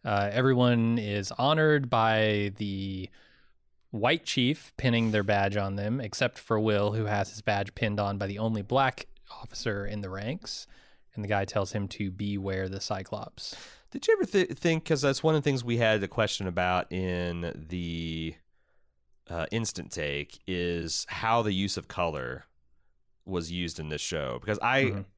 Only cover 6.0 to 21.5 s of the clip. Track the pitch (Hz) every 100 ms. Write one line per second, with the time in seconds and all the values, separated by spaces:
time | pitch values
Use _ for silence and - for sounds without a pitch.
6 | 107 - 123 - - 110 110 104 104 110
7 | 104 117 - 110 - 101 101 - 110 104
8 | 101 101 98 101 113 110 101 127 135 -
9 | - - - - 113 - 117 101 98 104
10 | 95 95 107 - - - - - - -
11 | - - 104 101 98 107 98 107 98 -
12 | 98 95 101 101 95 95 95 98 - 95
13 | 95 104 - - - - - - _ -
14 | - 427 285 202 - - 170 160 - 147
15 | 139 135 160 156 147 135 120 117 113 110
16 | 98 - 107 - 95 87 90 90 - 92
17 | 92 90 87 85 85 - 80 90 85 85
18 | 82 80 80 - _ _ _ _ _ _
19 | _ _ - 85 80 113 110 - - -
20 | 73 71 73 - - 90 87 85 80 -
21 | - - 113 117 107